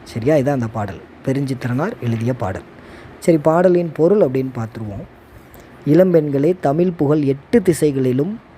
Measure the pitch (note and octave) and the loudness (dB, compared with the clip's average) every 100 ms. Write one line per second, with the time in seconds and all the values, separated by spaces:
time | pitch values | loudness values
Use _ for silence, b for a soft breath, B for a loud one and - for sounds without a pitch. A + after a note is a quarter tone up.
0 | - A#2+ A2+ D#3 C3 C#3 A2+ A2+ G2+ F2+ | -10 -4 0 2 2 -2 -4 -6 -8 -10
1 | - - - C3+ C#3 B2+ B2 B2 F3+ - | -18 -10 -4 -4 -4 -6 -4 -4 -4 -4
2 | A#2+ A2+ A2+ B2 G2 F#2 - - B B | -4 -2 -2 -4 -4 -8 -12 -20 B B
3 | B B - E3 D#3 E3 F#3 F3 F3 C#3+ | B B 0 2 4 4 4 2 0 0
4 | E3 G#3 D#3+ C3 C3 B2+ A2 A2+ A2 G2 | 2 4 2 0 -4 -6 -8 -8 -10 -10
5 | - - - - B B B B - D#3 | -14 -20 -20 -20 B B B B 2 4
6 | F#3 E3+ D3+ C#3 D3 F#3 D3 C#3+ F3+ E3+ | 6 4 2 0 0 0 -2 0 0 0
7 | C#3+ D#3 C#3 C#3 - A#3+ F#3 D#3 D#3 C3+ | 0 0 0 -4 0 0 2 0 0 0
8 | B2+ B2+ D#3+ A3+ - | 0 0 -2 -6 -14